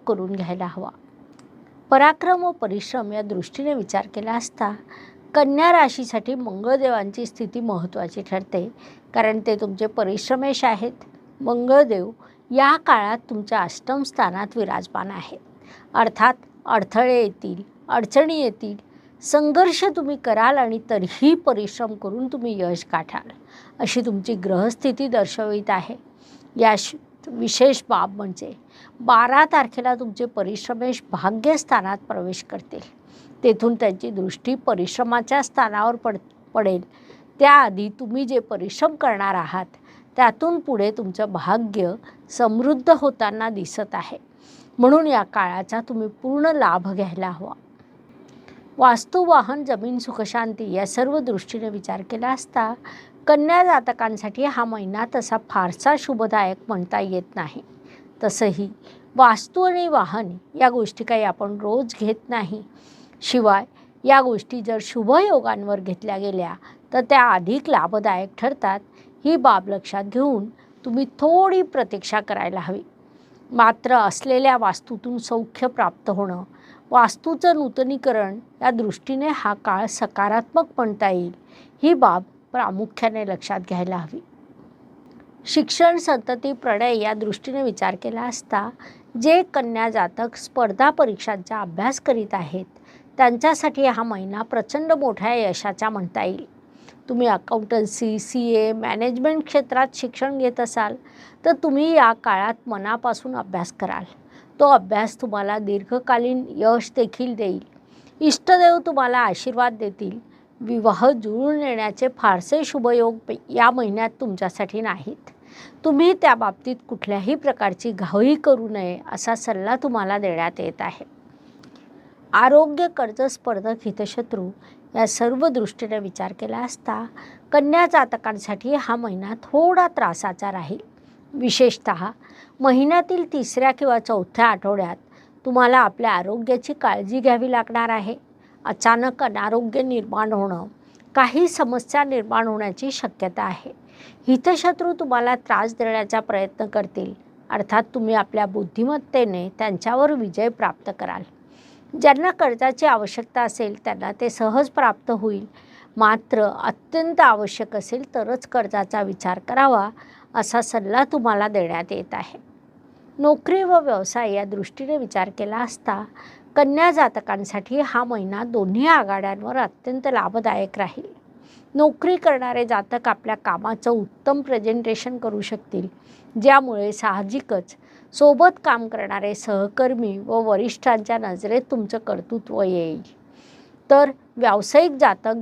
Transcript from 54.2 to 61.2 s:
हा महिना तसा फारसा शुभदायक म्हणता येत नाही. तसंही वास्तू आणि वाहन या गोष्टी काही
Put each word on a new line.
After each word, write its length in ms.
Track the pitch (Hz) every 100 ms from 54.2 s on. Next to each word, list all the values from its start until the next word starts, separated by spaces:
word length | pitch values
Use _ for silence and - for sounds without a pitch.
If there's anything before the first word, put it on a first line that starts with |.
| 214 208
हा 220 | 277 254 233
महिना 400 | 220 190 202 233 262
तसा 220 | 233 220 -
फारसा 460 | 202 180 180 277 294
शुभदायक 580 | 294 226 220 214 190 190 196
म्हणता 320 | 196 180 208
येत 360 | 196 180 180 196
नाही. 260 | 156 - - - - - - -
तसंही 460 | 214 196 214 170 202 - - - - 240
वास्तू 460 | 247 220 - 359
आणि 260 | 370 349 349
वाहन 500 | 294 175 208 190 180 - 302
या 140 | 254
गोष्टी 340 | 240 220 -
काही 200 | 226 226